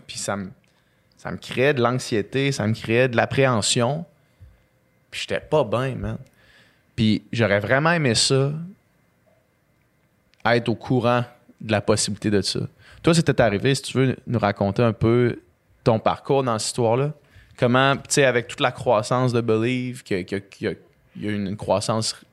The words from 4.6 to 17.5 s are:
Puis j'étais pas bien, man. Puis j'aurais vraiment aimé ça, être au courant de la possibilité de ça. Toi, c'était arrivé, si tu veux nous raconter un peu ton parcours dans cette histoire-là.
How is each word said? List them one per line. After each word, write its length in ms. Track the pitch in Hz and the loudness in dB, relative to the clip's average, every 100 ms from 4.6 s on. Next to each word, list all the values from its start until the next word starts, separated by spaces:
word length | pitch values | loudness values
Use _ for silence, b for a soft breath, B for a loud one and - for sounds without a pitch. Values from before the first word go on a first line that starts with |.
| _ _ _ _ _ | _ _ _ _ _
Puis 120 | - | -12
j'étais 180 | - 98 | -6 -6
pas 220 | - 156 | 0 0
bien, 320 | 117 110 131 117 | 0 -2 -4 -6
man. 220 | 101 113 - b b b b b b - | -8 -8 -12 b b b b b b 0
Puis 280 | 110 104 - | 2 2 -2
j'aurais 260 | 117 107 101 | 0 2 2
vraiment 320 | 101 131 160 | 2 2 2
aimé 220 | 170 143 | 2 2
ça, 400 | 110 - 135 139 156 170 202 _ _ _ _ _ _ _ _ _ _ _ _ _ _ _ _ 110 | 2 2 2 0 -4 -10 -16 _ _ _ _ _ _ _ _ _ _ _ _ _ _ _ _ 0
être 240 | 120 113 | 2 0
au 60 | 110 | -4
courant 500 | - 127 117 120 120 - _ _ | 0 0 2 0 -2 -10 _ _
de 100 | 110 | -2
la 100 | 104 | -2
possibilité 480 | - 104 - 104 107 | 2 0 0 -2 0
de 120 | 101 | 0
ça. 180 | 92 - - B B B | 0 -4 -6 B B B
Toi, 100 | - | 2
c'était 280 | 165 156 131 | 2 2 4
arrivé, 320 | 117 101 123 139 | 2 2 0 -2
si 60 | |
tu 140 | - 123 | -2 0
veux 180 | 131 - - | 0 -2 -4
nous 120 | 120 | 0
raconter 420 | 101 101 101 95 | 0 0 0 2
un 100 | 120 | 0
peu 460 | 104 113 120 120 - _ _ _ _ | 2 2 4 2 -2 _ _ _ _
ton 160 | - 110 | 0 2
parcours 440 | - 82 - 139 | 0 -2 0 0
dans 140 | 131 110 | 2 -2
cette 80 | - | -4
histoire-là. 460 | - 117 120 143 151 b b b | -2 0 2 -2 -6 b b b